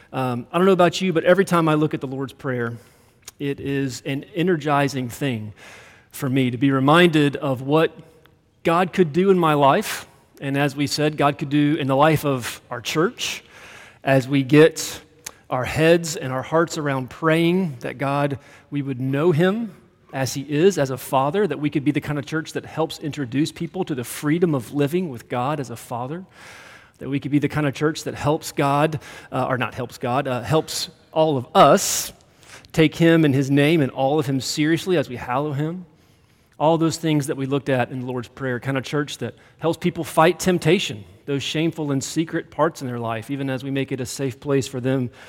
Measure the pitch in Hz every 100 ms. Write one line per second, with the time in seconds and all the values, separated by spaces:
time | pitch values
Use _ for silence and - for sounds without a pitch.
0 | _ 135 127 120 - 170 190 180 170 -
1 | 185 160 175 180 190 175 160 151 151 156
2 | 135 135 135 - 143 123 117 117 - _
3 | _ _ - - 143 139 139 139 139 117
4 | - 139 - 175 180 165 151 143 143 135
5 | 123 - 143 113 107 - - - - -
6 | _ - 135 135 127 120 139 135 135 165
7 | 175 151 143 139 147 127 135 156 160 -
8 | - _ _ _ _ _ 170 170 185 -
9 | 165 151 196 185 160 147 139 175 - -
10 | - _ _ - 139 139 143 139 139 -
11 | 151 147 143 143 139 147 147 165 135 135
12 | 156 151 147 127 110 - _ 120 - 156
13 | 202 - - - - - - - - -
14 | - 135 127 139 127 143 160 - - -
15 | - _ - - - 131 117 147 160 170
16 | 165 143 131 131 123 160 170 165 147 135
17 | 127 - 160 160 170 180 180 123 135 127
18 | 139 143 143 131 - - _ 143 135 123
19 | 131 139 175 151 185 220 220 - _ _
20 | _ 135 131 143 139 147 190 170 135 131
21 | - 135 139 196 190 139 147 156 135 139
22 | - 147 - 156 156 - - - 160 -
23 | 151 147 123 131 156 - 170 185 180 127
24 | 117 - 147 170 180 139 107 143 143 180
25 | 175 117 - 123 127 151 120 117 - 120
26 | 127 170 185 - - - - - - _
27 | 131 139 135 143 143 151 147 - 151 151
28 | 143 110 147 160 - - 139 143 156 151
29 | - - - 131 131 123 107 - 120 -
30 | 123 127 135 123 98 156 151 - - -
31 | _ 160 160 135 120 196 143 196 - -
32 | - - _ _ - - - - 156 -
33 | 165 165 151 131 135 143 143 170 127 -
34 | 135 156 143 135 - 156 151 165 190 170
35 | 120 120 - 127 151 139 156 185 175 _
36 | _ _ _ _ _ - 147 165 160 -
37 | 160 151 139 139 135 139 143 127 120 131
38 | 123 127 113 - 135 120 135 135 - 147
39 | 143 - 117 - - _ 160 160 175 170
40 | 151 165 165 175 185 175 156 190 - 107
41 | 95 - - 139 - 156 165 160 147 135
42 | - 156 165 165 - - 160 - 127 120
43 | 117 113 107 139 139 127 135 135 131 127
44 | 123 - 139 110 147 139 120 127 127 135
45 | 123 -